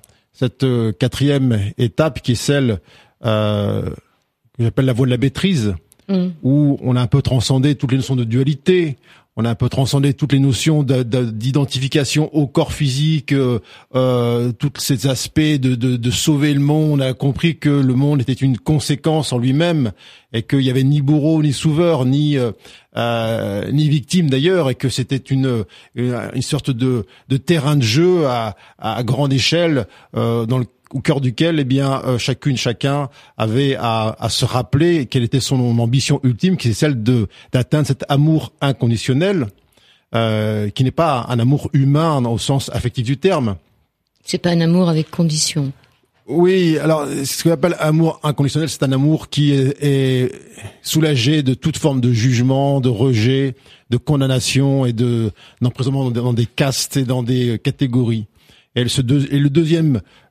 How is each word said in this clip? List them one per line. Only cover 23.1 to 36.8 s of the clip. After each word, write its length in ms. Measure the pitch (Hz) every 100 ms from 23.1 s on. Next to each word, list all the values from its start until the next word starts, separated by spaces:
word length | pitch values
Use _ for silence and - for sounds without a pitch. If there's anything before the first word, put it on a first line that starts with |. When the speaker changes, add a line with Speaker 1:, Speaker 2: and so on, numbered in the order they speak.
| 117 113 110 104 101 -
Speaker 1:
ni 160 | 147 151
victime 420 | 147 - 185 156
d'ailleurs, 400 | 131 165 185 135
et 60 | 123
que 120 | 131
c'était 280 | - 123 135
une, 480 | - 135 131 117 98 - - 120
une, 200 | 123 120 104
une 80 | 135
sorte 280 | - 139 147
de, 340 | 117 131 123 - - -
de 80 | 135
terrain 380 | - 165 139
de 80 | 147
jeu 460 | 113 135 180 180 139
à, 260 | 120 110 - - -
à 240 | 110 110
grande 300 | 120 131 143
échelle, 560 | 135 - 165 170 139 101 - - 117
euh, 300 | 117 117 113
dans 120 | 131
le, 80 | 120 _ _
au 60 | 135
cœur 200 | - 139
duquel, 380 | 127 107 165 160
eh 60 |
bien, 360 | 131 135 139 135
euh, 120 | 127 120
chacune, 400 | - 127 147 123
chacun 520 | 123 110 139 143 139 - - -
avait 380 | 113 120 139
à, 420 | 120 117 113 110 -
à 80 | 113
se 160 | -
rappeler 600 | 123 127 123 143 170 165 127
quelle 180 | 131
était 160 | 120 135
son 180 | - 131 123 117
ambition 400 | 117 135 - 143
ultime, 340 | 127 117 185 180
qui 120 | 120
est 60 |
celle 280 | 98